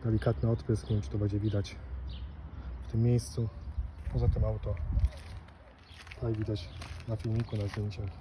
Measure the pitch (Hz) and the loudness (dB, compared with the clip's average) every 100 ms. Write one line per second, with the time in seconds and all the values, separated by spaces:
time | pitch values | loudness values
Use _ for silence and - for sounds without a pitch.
0 | 117 110 120 113 113 117 - 107 - 107 | 4 4 4 4 2 2 2 0 2 0
1 | - 107 101 101 107 101 98 - - - | 0 0 2 2 2 2 -2 -6 -8 -8
2 | - - - - - - - - - 113 | -6 -8 -8 -10 -12 -10 -8 -8 -2 4
3 | 117 120 - - 113 - - - - - | 6 6 2 -2 -2 -4 -6 -4 -6 -6
4 | - 123 120 - 110 107 107 101 - - | -2 4 4 6 2 2 -2 -2 2 4
5 | - - - - - - - - - - | 4 2 -10 -12 -14 -18 -20 -20 -20 -18
6 | - - 117 110 110 107 - - - - | -14 -4 -2 0 0 -2 -4 -10 -10 -10
7 | - 110 113 110 117 107 101 104 104 101 | -6 -4 0 0 0 -2 -2 -2 -4 -2
8 | 101 - | -6 -8